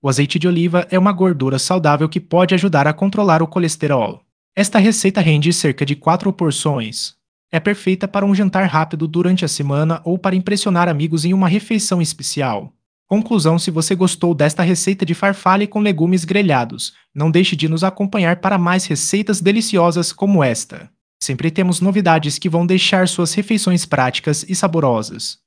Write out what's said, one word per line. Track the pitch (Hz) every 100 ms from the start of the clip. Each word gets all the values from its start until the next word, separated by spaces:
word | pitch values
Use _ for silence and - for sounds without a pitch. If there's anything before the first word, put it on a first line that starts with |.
O | 143
azeite | 131 143 170
de | 170
oliva | 170 175 175 175
é | 185
uma | 190
gordura | 185 185 160 131 135
saudável | - 185 156 147 156
que | 175
pode | - 170 180
ajudar | 185 196 156 147
a |
controlar | 151 196 196 202 160
o | 165
colesterol. | 175 170 - 151 139 107 - _ _ _
Esta | - 196 226
receita | 202 220 196 196
rende | 160 151 147
cerca | 170 156 127 139
de | 143
quatro | - 175 196
porções. | 190 170 135 156 139 110 - - _ _ _ _
É | 165
perfeita | 160 202 - 185 196
para | 202 202
um |
jantar | 196 202 196 196
rápido | 156 156 156 160
durante | 160 175 185
a | 165
semana | - 143 139 156 160
ou | - 180
para | 190
impressionar | 185 185 202 208 175 175
amigos | 151 156 160
em | 156
uma | 190 185
refeição | 196 214 220 - 185
especial. | 156 - 135 - 135 104 98 _ _ _ _
Conclusão: | 202 220 226 156 170
se | 175
você | 160 160
gostou | 190 180 - 175
desta | 160 147 151
receita | 175 175 - 196 165
de |
farfalle | 165 196 196 - 190 208
com | 214
legumes | 214 170 165 185
grelhados, | 165 190 196 135 117 120 - _ _
não | 143 156
deixe | 160 185
de | 156 156
nos | 160
acompanhar | 190 190 196 208 170 175
para | 190 196
mais | 175 185 185
receitas | 147 - 202 208 202
deliciosas | 175 214 220 196 170 165 165
como | - 196 196
esta. | 135 113 - 82 - _ _ _
Sempre | - 131 160
temos | 160 185 170
novidades | 185 196 180 165 151 -
que | 180
vão | 165 175
deixar | 185 - 190 185
suas | 180 170
refeições | - 202 220 185 175 -
práticas | 143 127 - - 147 -
e |
saborosas. | 185 190 165 147 117 - - - -